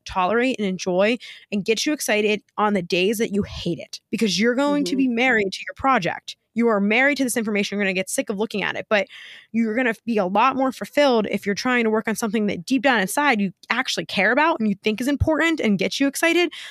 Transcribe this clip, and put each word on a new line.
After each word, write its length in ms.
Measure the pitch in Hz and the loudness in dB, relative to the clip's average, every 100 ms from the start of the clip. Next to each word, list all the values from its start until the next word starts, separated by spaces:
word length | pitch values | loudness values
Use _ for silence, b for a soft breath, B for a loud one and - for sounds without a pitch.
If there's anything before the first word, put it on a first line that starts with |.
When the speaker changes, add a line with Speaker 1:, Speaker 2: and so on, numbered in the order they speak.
| - | -8
Speaker 1:
tolerate 540 | 190 180 233 254 240 | -2 0 2 0 0
and 80 | 202 | -2
enjoy 500 | 185 196 180 208 240 B B B | -4 0 2 2 0 B B B
and 140 | 202 185 | -4 0
get 180 | 214 302 | 0 0
you 60 | |
excited 500 | 302 - 214 214 208 - - | -2 0 2 2 0 -4 -2
on 160 | 208 208 | 0 0
the 80 | |
days 340 | 175 180 185 220 | 0 0 2 0
that 160 | 233 | -2
you 80 | 202 | -2
hate 380 | 190 - 170 160 | -4 -4 -6 -6
it, 200 | - - _ | -8 -18 _
because 240 | 214 220 175 | -2 0 2
you're 180 | 233 | 2
going 300 | 247 285 294 | 2 2 0
to 80 | 285 | 0
Speaker 2:
Mm-hmm. 60 | 254 | 0
Speaker 1:
be 100 | 262 | 0
married 460 | 233 262 226 196 | 2 2 2 0
to 60 | - - | -4 -12
your 80 | - | -4
project. 600 | 269 247 165 - - - _ 220 | 0 2 0 -6 -10 -18 _ 0
You 120 | 233 | 2
are 140 | 208 | 2
married 340 | 202 226 277 269 | 2 2 2 2
to 40 | |
this 140 | 254 233 | 0 -2
information. 400 | 220 208 208 202 | -2 -2 -2 -2
You're 80 | 196 | -2
gonna 80 | |
get 160 | 185 185 | -2 -4
sick 200 | - 277 | -4 -4
of 80 | 196 | -4
looking 260 | 226 202 | -4 -2
at 120 | 175 - | -4 -4
it, 100 | - | -2
but 180 | 208 190 B B B B | -2 -2 B B B B
you're 200 | 220 226 214 | -2 -2 0
gonna 180 | 233 220 220 | -2 -2 -2
be 120 | 214 | -2
a 80 | 185 | 0
lot 320 | 202 262 254 | 2 2 2
more 160 | 262 | -2
fulfilled 520 | - 202 - 285 233 202 | -2 -4 2 4 4 2
if 140 | 202 202 | -2 -2
you're 100 | 196 | -2
trying 300 | 254 247 220 | 0 0 2
to 40 | |
work 160 | 220 220 | 0 -2
on 60 | 214 | -2
something 300 | 226 220 208 | -2 0 -2
that 180 | - - | -2 -2
deep 160 | 262 | 0
down 180 | 269 233 | 2 2
inside 400 | 185 - 294 220 | 0 0 2 2
you 140 | 196 - - | 0 -4 -6
actually 360 | 233 262 - 165 | -4 -4 -4 -4
care 260 | - 196 | 0 2
about 260 | 247 320 320 | 4 2 2
and 80 | 220 | -2
you 80 | 196 | -2
think 160 | 220 214 | -2 -2
is 80 | 254 | 0
important 540 | 285 - 294 330 320 | 0 2 2 2 2
and 180 | 220 190 | 2 2
gets 220 | 190 - | 0 0
you 60 | 277 | 0
excited 440 | - 330 339 349 B B | 2 2 2 0 B B